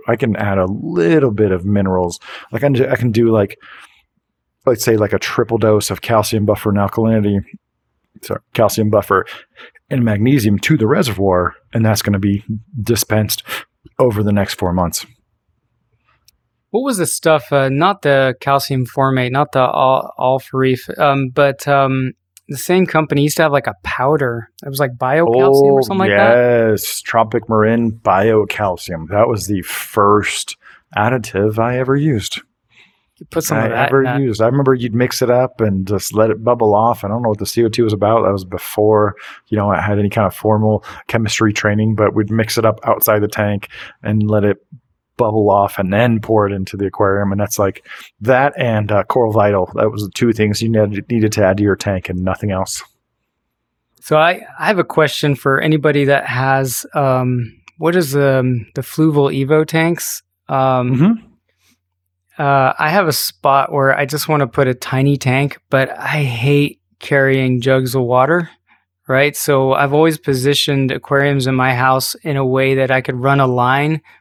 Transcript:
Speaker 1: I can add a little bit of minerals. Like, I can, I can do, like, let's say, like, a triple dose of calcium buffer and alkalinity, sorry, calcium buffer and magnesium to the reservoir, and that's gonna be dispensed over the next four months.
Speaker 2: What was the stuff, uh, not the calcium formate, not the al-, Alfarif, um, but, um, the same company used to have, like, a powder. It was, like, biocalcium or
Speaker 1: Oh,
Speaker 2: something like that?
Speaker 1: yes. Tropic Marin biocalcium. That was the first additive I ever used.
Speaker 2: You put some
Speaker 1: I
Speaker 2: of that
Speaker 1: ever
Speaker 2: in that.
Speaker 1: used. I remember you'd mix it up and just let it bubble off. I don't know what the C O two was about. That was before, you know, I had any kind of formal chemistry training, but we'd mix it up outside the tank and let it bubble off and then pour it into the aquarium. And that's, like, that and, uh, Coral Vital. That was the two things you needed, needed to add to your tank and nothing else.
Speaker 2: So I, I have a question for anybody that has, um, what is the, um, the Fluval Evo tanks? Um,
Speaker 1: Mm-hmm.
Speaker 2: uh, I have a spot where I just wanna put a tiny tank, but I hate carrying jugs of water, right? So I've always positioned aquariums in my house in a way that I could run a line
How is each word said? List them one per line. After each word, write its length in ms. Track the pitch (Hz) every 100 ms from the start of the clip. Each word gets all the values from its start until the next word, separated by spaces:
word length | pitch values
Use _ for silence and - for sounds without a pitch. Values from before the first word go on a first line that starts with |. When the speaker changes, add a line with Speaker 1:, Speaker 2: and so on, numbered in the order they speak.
| -
Speaker 1:
I 80 | 117
can 200 | 117 98
add 200 | 104 98
a 80 | 92
little 680 | 107 160 175 170 160 131
bit 200 | 104 104
of 140 | 92 95
minerals. 540 | 101 95 92 87 - - - -
Like, 120 | 113
I 40 | 143
can, 180 | 127 135
I 100 | 127
can 160 | 120
do, 200 | 110 117
like, 260 | 110 101 - - - - _ _ _ _ _ _ _ -
let's 180 | 110
say, 140 | 123 110
like, 160 | 101
a 60 | 98
triple 380 | - - 110 113
dose 340 | 110 107 -
of 100 | 95
calcium 440 | - 113 107 110 104
buffer 240 | 104 107
and 80 | 101
alkalinity, 600 | 98 - 113 110 104 98 - - _ _ _ _ _ -
sorry, 200 | - - _
calcium 360 | - 104 - 107
buffer 360 | 104 - 95 - - _ - - _ -
and 140 | 135
magnesium 540 | 117 104 120 139 107 101
to 160 | - 156
the 100 | 110
reservoir, 680 | 151 127 95 98 90 87 - _
and 120 | 117 110
that's 160 | 101
gonna 180 | - 98
be 240 | 101 101 - 110 - 127
dispensed 600 | 101 110 - 107 104 - - - - _ - -
over 240 | 127 107
the 100 | 104
next 220 | 101 95 -
four 180 | 90
months. 320 | 90 85 - - _ _ _ _ _ _ _ _ _ _ _ _ _ _ _ -
Speaker 2:
What 100 | 220
was 140 | 277 202
the 80 | 156
stuff, 480 | - 165 156 -
uh, 160 | 139 135
not 320 | 139 180 196
the 340 | 143 139 131 117
calcium 440 | 139 139 - 131 123
formate, 460 | 143 135 131 123
not 220 | 135 147
the 60 | 131
al-, 520 | 127 - 131 131 - -
Alfarif, 800 | 127 135 - 131 131 123 - -
um, 300 | 147 139 131
but, 360 | 135 143 139 147
um, 460 | 139 135 131 131 - _ _ -
the 100 | 135
same 280 | - 185 180
company 380 | 160 151 143
used 140 | 147 -
to 60 |
have, 80 | 160
like, 140 | 143 -
a 80 | -
powder. 680 | - - 131 151 127 117 - -
It 60 | 143
was, 100 | 135
like, 120 | 131 123
biocalcium 720 | 131 151 170 123 135 139 139
or 80 | 135
Speaker 1:
Oh, 20 |
Speaker 2:
something 160 | 127 196
like 140 | 104
that? 580 | 101 113 120 123 120 113
Speaker 1:
yes. 300 | 104 - -
Tropic 480 | - 113 113 117 -
Marin 420 | 110 107 117 117
biocalcium. 1160 | 110 107 95 110 110 98 - 101 87 - 82 80
That 180 | 104 120
was 200 | 107 87
the 140 | 98
first 920 | - - - 110 101 104 101 - - - - - _ 101
additive 600 | 113 127 107 95 107 110
I 220 | 117 127
ever 160 | 127 143
used. 460 | 151 110 - - - _ _ _ _ _ _ _
Speaker 2:
You 80 | -
put 140 | 165 -
some 120 | 110
Speaker 1:
I 60 | 110
Speaker 2:
of 60 |
that 160 | 117 139
Speaker 1:
ever 120 | 135
Speaker 2:
in 40 | 131
that. 140 | 123
Speaker 1:
used. 200 | 131 107
I 40 | 113
remember 300 | 139 135 127
you'd 180 | 120
mix 280 | 117 123 -
it 80 | 120
up 280 | 123 127 -
and 260 | 107 95 95
just 260 | 98 -
let 160 | 104 110
it 140 | 107
bubble 320 | 113 120 110 104
off. 280 | 117 110
I 40 | 101
don't 160 | 113
know 60 | 117
what 100 | 104
the 60 | 98
C 160 | 117
O 60 | 113
two 160 | 113 110
was 80 |
about. 300 | 101 101 113 95
That 60 |
was 100 | 98 90
before, 680 | 92 - - 107 107 104 - - - -
you 100 | 107
know, 140 | 101
I 80 | 85
had 160 | 101 104
any 120 | 104
kind 180 | 113 98
of 80 | -
formal 480 | 107 107 107 107 - - -
chemistry 440 | 117 107 - 107
training, 420 | 104 107 104 110 107
but 180 | 104
we'd 160 | 104 101
mix 280 | 113 110 117
it 60 | 110
up 140 | 107
outside 360 | - 104 - 107
the 40 | 104
tank 400 | - 104 101 - - - -
and 260 | 110 107 104
let 140 | 107
it 140 | 101 - _ - _ _ _ -
bubble 320 | 113 110 104
off 300 | 98 101 -
and 140 | 92
then 260 | 101 120 110
pour 260 | 107 110 101
it 60 |
into 240 | 98 95 101
the 120 | 98
aquarium. 440 | - 98 98 101
And 80 | 98
that's, 180 | 101 -
like, 300 | 98 - - - - -
that 320 | 104 127 143 170
and, 340 | 123 110 104
uh, 140 | 104 -
Coral 260 | 131 113
Vital. 400 | 107 104 98 90 104
That 140 | 107
was 140 | 104
the 80 | 98
two 220 | - 120
things 280 | 107 107 104
you 60 | 113
needed, 420 | 110 104 101 -
needed 220 | 117 107
to 140 | 104 95
add 100 | 98
to 80 |
your 140 | 101 95
tank 320 | 101 92 -
and 120 | 90
nothing 300 | 92 90 104
else. 320 | 95 92 - - _ _ _ _ _ _ _ _ _ _ _
Speaker 2:
So 160 | - 156
I, 280 | 165 185 - -
I 60 | 160
have 120 | 190
a 60 |
question 500 | - - 151 - 147 135
for 260 | 139 135
anybody 420 | 156 156 151 143
that 220 | 139 139 -
has, 600 | 123 135 135 131 - -
um, 560 | 151 135 127 127 123 117 - _ -
what 180 | 160 180
is 160 | 143
the, 280 | 143 139 135
um, 280 | 127 120 - 139
the 60 |
Fluval 500 | - - 156 147 139
Evo 320 | 139 135 156 156
tanks? 560 | 160 165 165 - - _ _ -
Um, 480 | 135 131 127 123 131
Speaker 1:
Mm-hmm. 280 | 190 226 - _ _ _ _ _ _ _ _ _ _ -
Speaker 2:
uh, 360 | 143 135 131 -
I 120 | 156
have 180 | 196 165
a 60 |
spot 580 | - - - 147 139 139
where 260 | 143 135 131
I 80 | 135
just 220 | 147 -
wanna 200 | 151 131
put 200 | - 131
a 60 |
tiny 420 | 123 - 131 139 139
tank, 460 | 127 131 143 - -
but 200 | 131 131 82
I 260 | - 151
hate 580 | 135 117 135 143 147 - _ _
carrying 640 | - 139 135 135 131 123
jugs 340 | 131 131 127 131
of 80 |
water, 460 | 120 127 135 175 165 _ _ _ _ _ -
right? 260 | 131 147 -
So 360 | - 139 135
I've 200 | 135 143
always 240 | 147 160 151
positioned 760 | - 131 135 139 - 139 131
aquariums 560 | 139 - 139 143 139 127
in 80 | 131
my 180 | 131
house 420 | 123 131 131 - -
in 200 | 160 139
a 100 | 131
way 300 | 131 135 135
that 160 | 131
I 80 | 131
could 160 | 127 127
run 240 | 135 139
a 80 | 131
line 540 | 123 123 135 147 160 _ _